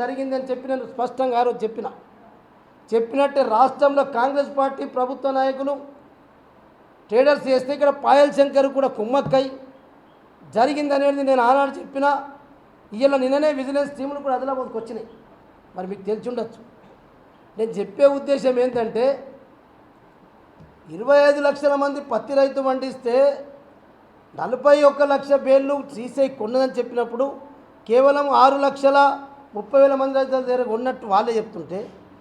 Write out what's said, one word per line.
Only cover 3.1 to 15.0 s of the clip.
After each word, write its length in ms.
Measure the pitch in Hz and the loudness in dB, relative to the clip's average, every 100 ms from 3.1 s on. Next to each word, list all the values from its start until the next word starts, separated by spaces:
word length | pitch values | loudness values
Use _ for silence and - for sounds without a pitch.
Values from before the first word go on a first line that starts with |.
| 277 277 277 254 | 0 0 2 2
రాష్ట్రంలో 500 | 220 262 - 285 277 - 233 | 4 2 2 2 2 0 0
కాంగ్రెస్ 340 | 262 285 277 277 | 0 0 -2 -2
పార్టీ 280 | 269 269 277 254 | -4 -4 -8 -4
ప్రభుత్వ 340 | 254 262 269 262 | -4 -4 -4 -2
నాయకులు 380 | 269 262 277 277 - - - _ _ _ _ _ _ _ _ _ - | -2 -2 -6 -6 -10 -20 -20 _ _ _ _ _ _ _ _ _ -2
ట్రేడర్స్ 340 | 220 277 277 254 | 2 2 2 0
చేస్తే 200 | 254 254 285 | -2 -2 0
ఇక్కడ 140 | 285 285 233 | 0 0 4
పాయల్ 260 | 277 285 269 | 6 6 4
శంకర్ 300 | 277 269 269 269 | 2 2 2 0
కూడా 100 | 262 247 | -2 -2
కుమ్మక్కై 480 | 214 269 - 269 269 - - - - - _ _ _ _ 151 180 | -2 -2 0 0 -2 -6 -18 -20 -20 -20 _ _ _ _ -8 0
జరిగిందనేది 680 | 269 294 294 277 285 277 269 | 0 0 0 2 2 0 2
నేను 160 | 254 233 | 2 4
ఆనాడు 220 | 277 277 - | 4 0 -4
చెప్పిన. 280 | - 269 285 269 - - - _ _ _ _ 208 | -10 -2 0 0 -4 -18 -20 _ _ _ _ 0
ఇవాళ 240 | 277 277 | 2 2
నిన్ననే 260 | 254 285 302 269 | 2 0 0 -2
విజిలెన్స్ 340 | 262 277 285 285 | -4 -4 -4 -6
టీములు 220 | 277 285 | -10 -8
కూడా 100 | 277 254 | -4 -4
ఆదిలాబాద్కి 380 | 269 262 226 220 | -4 -6 -8 -10
వచ్చినాయి. 280 | 226 226 | -10 -12